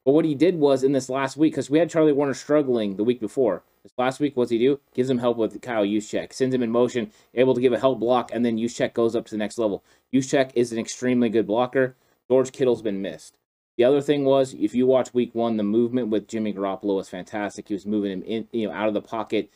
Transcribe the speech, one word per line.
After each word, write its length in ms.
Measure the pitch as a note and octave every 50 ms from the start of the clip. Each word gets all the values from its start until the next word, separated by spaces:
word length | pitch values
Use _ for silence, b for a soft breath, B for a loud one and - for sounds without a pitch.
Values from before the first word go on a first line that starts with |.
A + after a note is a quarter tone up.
| -
But 100 | C3 C#3+
what 120 | D#3+ D#3
he 80 | D#3+ C#3+
did 260 | B2+ D3+ F#3 F#3 D#3+
was 240 | C#3+ C#3 C3+ C3 C3
in 100 | C3+ C#3+
this 160 | C3 - -
last 280 | C3 C#3 C3+ B2+ -
week, 160 | C3+ D#3+ D3+ -
'cause 160 | C#3 B2+ -
we 80 | C#3+
had 100 | D#3 E3+
Charlie 240 | D#3 - E3 D#3 D#3
Warner 220 | C#3+ C#3 D3 C#3 B2
struggling 640 | - - - D3 D3+ C#3+ C3 B2 A2+ G#2+ G2+ F#2+
the 80 | F#2+ G#2
week 160 | B2 A#2+ -
before. 440 | A2 G2+ - C#3 C3 G#2+ F2+ E2 - _ _ _ -
This 100 | - _ -
last 200 | B2 C3 B2+ -
week, 160 | D3+ C#3+ -
what's 140 | B2 B2 A#2
he 80 | A#2
do? 220 | A2 A#2+ C3+ C#3+ - _ _ _
Gives 160 | B2+ B2+ C3
him 80 | C3 A#2+
help 180 | B2 A#2+ A#2
with 240 | A#2 A2 G2 G2 G2+
Kyle 240 | - B2+ A#2 A2 G#2
Juszczyk, 480 | G2+ G#2+ G#2+ G#2 - - G2 D#2+ - -
sends 220 | - C3 C3 C3
him 80 | B2 A#2+
in 80 | A2+
motion, 400 | A#2 A#2+ B2 A#2+ - B2 G#2+ G#2+ b b b b -
able 180 | A#2 C3 C3 B2+
to 80 | B2
give 100 | B2 B2+
a 80 | A#2+ G2+
help 200 | - C3+ B2+ G#2+
block, 320 | A2 A#2+ B2+ B2 A#2 - A2+
and 100 | A#2 A#2+
then 140 | A#2+ A2+
Juszczyk 380 | A2 A#2 A#2+ - - C3 A2 -
goes 200 | A#2+ A#2 A2+ G#2+
up 100 | A2+ -
to 60 | -
the 60 | A2+
next 220 | G#2+ G#2+ G2+ - -
level. 240 | A2+ G#2 F#2+ - b b b b b _
Juszczyk 400 | - C3+ C3 - D#3 C#3+ C3 - -
is 180 | A#2+ A#2+ A#2 A2+
an 60 | A2+
extremely 500 | G#2+ - - - B2 B2+ B2+ B2 A#2+ A2+
good 160 | G2+ A2+ G2
blocker. 500 | F#2 G#2+ A#2 B2 B2 - C3+ C3 B2+ - _ _ _ _ _ _ -
George 200 | B2+ C3 B2+ C3
Kittle's 300 | - - C3+ B2 A#2+ A2
been 180 | A2 G#2+ G2+ F#2+
missed. 380 | G2 F2 D2+ D#2+ - - - _ _ _ _ _ _ _ _
The 60 | - A#2+
other 180 | B2+ D3 C#3+
thing 240 | C3+ D3 D3 C#3+ C#3
was, 300 | C3+ C3+ C3+ C3+ C3 -
if 180 | - F#2+ G#2 B2
you 140 | B2 B2+
watch 260 | B2+ C3 B2+ B2 - -
week 220 | B2 A#2+ A#2+ -
one, 220 | A2+ A#2 A#2 A2+
the 60 | G#2+ G#2
movement 440 | G2+ G#2+ A#2 A#2+ A#2 B2 B2+ A#2+
with 200 | G#2+ G#2+ G#2 G2
Jimmy 240 | - A2 A2 A2 G#2
Garoppolo 440 | F#2+ F#2+ G2 G2 F#2+ F2 - G2+ G2
was 120 | F#2+ F2+
fantastic. 600 | - - F2+ F2+ - - G#2+ G#2 G2 - - -
He 80 | - G#2
was 100 | F2+ -
moving 260 | G#2 G#2+ G#2 G2+ G2+
him 120 | F#2+ F#2 -
in, 240 | - A2 A2+ G#2+ -
you 160 | - A#2 G#2+
know, 60 | F#2 D2+
out 140 | F#2+ G#2+
of 80 | A2 G#2
the 60 | G2
pocket, 500 | - - - A2+ G#2+ - A#2 G#2+ F#2 - _